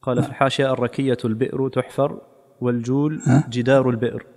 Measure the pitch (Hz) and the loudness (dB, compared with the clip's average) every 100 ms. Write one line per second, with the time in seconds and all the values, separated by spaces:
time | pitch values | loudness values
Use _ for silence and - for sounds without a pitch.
0 | - 123 120 - 135 - 135 127 123 - | -2 -2 -2 0 0 2 0 0 -2 -2
1 | 135 123 120 110 127 - 135 131 123 - | 0 0 0 0 -2 -2 -2 -2 -4 -2
2 | 139 - - _ _ _ 123 120 117 135 | -2 -2 -16 _ _ _ -2 -2 0 0
3 | 151 156 - 131 139 117 120 135 127 117 | 0 -2 2 2 2 -2 4 4 4 0
4 | 117 - - | -2 -6 -14